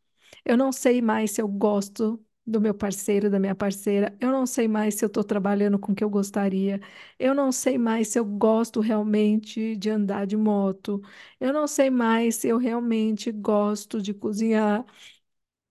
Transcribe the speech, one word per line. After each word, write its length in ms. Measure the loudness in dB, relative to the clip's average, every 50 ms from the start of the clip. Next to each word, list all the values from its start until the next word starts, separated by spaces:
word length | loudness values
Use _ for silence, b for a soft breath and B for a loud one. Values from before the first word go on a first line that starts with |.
| _ _ _ B B B B B B
Eu 120 | 0 2
não 160 | 2 2 2 0
sei 300 | 0 2 2 2 4 2
mais 300 | 2 0 0 0 -2 -2
se 100 | -2 -4
eu 60 | -4
gosto 760 | -2 0 0 2 2 0 -2 -4 -4 -4 -2 -2 -2 -6 _ _ _ _ -8
do 140 | -4 0 0
meu 140 | 0 0 0
parceiro, 560 | -2 -4 -4 -4 -4 -2 0 0 2 2 2
da 80 | 2 2
minha 140 | 0 0 -2
parceira. 640 | -2 -2 -4 -4 -4 -2 0 2 2 0 0 -2 -4
Eu 100 | -2 0 0
não 140 | 0 0
sei 220 | -2 0 0 0 0
mais 280 | 2 0 0 0 0
se 80 | 0 -2
eu 60 | -2
tô 140 | 0 -2 -2
trabalhando 540 | 0 0 0 0 0 2 2 2 2 2 0
com 140 | 0 -2 -2
o 20 |
que 100 | 0 0
eu 60 | 0
gostaria. 720 | 0 0 -2 0 -2 -2 -2 0 0 0 0 0 -2 -4 -8 B B B B B B B
Eu 160 | 0 0 2
não 180 | 2 0 0 0
sei 260 | 0 0 0 0 2
mais 300 | 0 0 2 0 0 0
se 100 | 0 -2
eu 60 | -2
gosto 560 | -2 -2 2 2 4 4 4 2 0 -2 -2
realmente 960 | 0 0 0 0 0 2 2 2 4 4 2 2 -2 -4 -8 -6 -4 -4 -4
de 140 | -4 -4 -2
andar 360 | 0 0 0 0 -2 -2 -2
de 100 | -2 0
moto. 680 | 0 2 2 2 2 2 0 -2 -4 -4 -4 -4 -4 -6 B B B B B B B
Eu 120 | -2 -2 0
não 140 | 0 -2
sei 240 | -2 2 2 2 2
mais 460 | 4 2 2 2 2 2 2 0 0
se 120 | 0 0 0
eu 100 | 0 0
realmente 760 | 0 0 -2 -2 -2 0 0 0 0 0 -2 -2 -4 -6 -8
gosto 680 | -4 -2 0 2 2 2 0 -2 -4 -6 -6 -6 -6 -4
de 120 | -4 -6
cozinhar. 680 | -6 -4 -4 -2 -2 0 0 2 2 2 2 0 0 -4 B B B B B B B B _ _ _ _ _ _ _ _ _